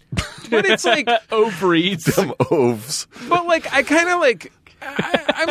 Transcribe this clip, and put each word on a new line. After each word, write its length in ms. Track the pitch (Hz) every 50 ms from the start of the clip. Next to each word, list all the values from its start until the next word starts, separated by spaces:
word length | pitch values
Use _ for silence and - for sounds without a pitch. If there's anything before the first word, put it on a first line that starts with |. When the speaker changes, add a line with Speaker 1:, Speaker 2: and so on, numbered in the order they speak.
| _ -
Speaker 1:
<laughs> 120 | - - - - - - - -
Speaker 2:
But 180 | 233 220 202
it's 200 | 381 226 - -
like 220 | 262 226 294 247 233 240 -
Speaker 3:
<laughs> 120 | - -
Ovaries. 720 | 220 220 214 233 190 165 185 185 170 165 175 185 202 170 -
Speaker 1:
Them 260 | - - - 196 135 117 - 123 -
oves. 560 | 139 135 127 120 120 107 110 131 - - - _ - - 247 240
Speaker 2:
But, 180 | 269 349 349 339
like, 240 | 339 320 - 262 -
I 80 | 269
kinda, 360 | 277 - 285 330 339 359 359 349
like, 340 | 330 269 226 160 - - _ _ _ - _ -
I, 420 | - 277 285 - - 330 349 339 302 285 269 262
I'm 100 | 320 330